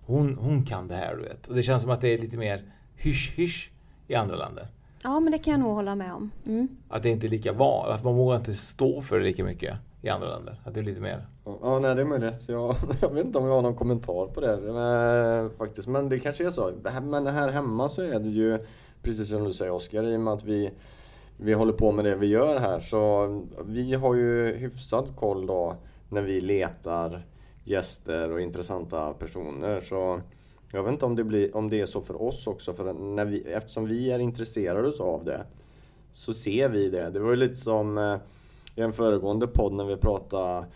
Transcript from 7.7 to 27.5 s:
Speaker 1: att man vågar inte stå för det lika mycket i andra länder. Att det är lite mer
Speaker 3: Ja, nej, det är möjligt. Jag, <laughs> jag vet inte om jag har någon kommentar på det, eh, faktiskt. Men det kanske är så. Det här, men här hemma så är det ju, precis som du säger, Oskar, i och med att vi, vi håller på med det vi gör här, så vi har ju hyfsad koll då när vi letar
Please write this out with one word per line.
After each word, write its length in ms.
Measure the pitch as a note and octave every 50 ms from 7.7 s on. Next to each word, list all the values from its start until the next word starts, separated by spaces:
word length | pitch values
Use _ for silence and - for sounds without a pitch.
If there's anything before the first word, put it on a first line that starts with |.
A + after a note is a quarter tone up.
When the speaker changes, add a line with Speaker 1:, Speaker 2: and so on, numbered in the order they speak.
| B2 G#2 - A2+ A2
Speaker 1:
att 100 | A2 A#2+
man 120 | B2+ A#2+
vågar 220 | B2 B2+ B2+ B2
inte 160 | A2+ A#2+ A2+ G2+
stå 480 | G2+ - - - - C3+ C3+ C#3+ C#3+
för 180 | C3 - G2+ G2
det 60 | F#2+
lika 180 | F#2+ F2 F#2 F#2
mycket 340 | F#2+ F#2 - - - - - - - - -
i 80 | - A2+
andra 200 | G2 F#2+ F#2 E2
länder. 320 | D#2 - - - A2+ - -
Att 80 | A2 G#2+
det 60 | G#2+
är 40 | G#2+
lite 180 | G#2 G2 G2+
mer 260 | G2+ G2 F2+ F#2 - - - - - G#2 G2+ -
Speaker 3:
Ja, 180 | - B2+ C3 C3+
nej, 160 | C3+ C3 B2+
det 60 | B2+
är 40 | C#3
möjligt. 440 | D3+ D3 B2+ A2+ A2+ A#2 A#2+ - -
Jag, 260 | A#2+ A#2 A#2+ A#2+ B2 - -
<laughs> 140 | - - C3+
jag 80 | G3 D#3+ C#3+
vet 120 | D3+ -
inte 120 | B3+ A#2+
om 80 | C#3 C3
jag 80 | C3 C3
har 80 | C3
någon 140 | A#2+ A#2+ A#2+
kommentar 520 | - B2+ A#2+ B2 A#2 A#2 F#2 F2 F2+ F#2+
på 140 | F#2+ - C#3+
det, 120 | D3 A#2 G#2
eh, 1040 | G2 G2 G#2+ A#2 A#2+ A#2+ A#2+ A#2+ A#2+ A#2+ A#2 A#2+ A#2+ A#2 A2+ A#2 A2+ A2+ A2 A2+
faktiskt. 300 | - A2 G#2 - G#2+ G2
Men 220 | B2 C3 C#3 C#3 C#3
det 100 | C3 B2
kanske 260 | - D3 C#3+ - E3+
är 40 | F3+
så. 220 | - - G2+ F#2
Det 180 | F2+ - - G2
här, 120 | A#2+ C3
men 260 | C3+ C#3+ D3 C#3+ C#3
här 220 | C#3 C#3+ D3 C#3+ C3
hemma 380 | C3+ C#3+ C#3+ A#2+ A2 A2+ C3+ D3
så 120 | C#3+ -
är 180 | F#3 E3 B2+ G#2+
det 100 | G#2+ A2
ju, 300 | G#2 G#2+ A2 A2+ A2+ A2 A2 - - - - - - -
precis 280 | - B2 A2 G#2+ G#2+ G#2
som 140 | G#2+ G#2+ G#2
du 100 | G2 F2+
säger, 180 | F2+ F#2+ F#2
Oskar, 320 | F2+ F2+ F2 - G#2+ G#2 A2
i 120 | A#2 A2+
och 40 | A2+
med 140 | A2+ A2 G#2
att 100 | G#2 G#2+
vi, 280 | G#2+ G#2+ G#2 G2+ F#2+ - - - - - - - - - - - - -
vi 160 | - G#2 G#2+ G#2+
håller 200 | G#2+ A2+ A2 G#2+
på 180 | - A2+ G#2+
med 140 | G#2 G#2 G#2
det 100 | G2+ G2
vi 120 | G2 G2+
gör 320 | G2+ G#2 A#2 C3+ D3+ D3 C3
här, 200 | A#2+ F#2+ F2+ E2
så 600 | E2+ - A2+ G#2+ G#2+ G#2 G#2 G2+ G2+ G2+ G#2 G2+ F2+ F2 - - E2+
vi 280 | G#2 A2 B2 B2+ B2+ C3
har 220 | C3 C3+ B2+ B2
ju 400 | B2 A#2+ A#2+ A#2+ A#2 A#2 A2+ F#2+
hyfsad 600 | A#2 C3 B2 - - - - A2 A#2+ C3+ C3+ C3+
koll 320 | - A2+ G#2 G2 F#2+ F#2
då 280 | F#2 F#2+ F2+ F2 E2+ F2+ F2 - - - - - -
när 120 | G2 G#2
vi 200 | G2+ F#2+ G2 F#2
letar 800 | F2+ F#2+ G2+ F#2+ F2+ E2 E2+ - - E2 E2+ E2+ E2 E2 E2+ E2+ - - - - - -